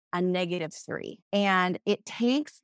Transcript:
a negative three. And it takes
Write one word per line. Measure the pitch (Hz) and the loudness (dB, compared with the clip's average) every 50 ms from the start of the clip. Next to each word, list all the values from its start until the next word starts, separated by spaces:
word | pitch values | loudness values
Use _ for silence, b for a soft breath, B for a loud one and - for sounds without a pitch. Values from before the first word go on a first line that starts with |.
| _ _ | _ _
a | - 180 | -4 0
negative | 180 180 180 180 185 170 180 180 160 156 - | 0 0 0 0 -2 -2 -2 -4 -6 -8 -10
three. | - - - - - - - - - _ _ | -12 -10 -10 -10 -8 -8 -12 -14 -14 _ _
And | - 202 202 196 190 185 185 185 180 - - | 0 2 4 4 4 4 4 2 0 0 0
it | 208 208 - _ | 0 0 0 _
takes | - - - 233 240 262 302 294 - - - | -8 -4 0 2 2 2 2 -2 -4 -10 -8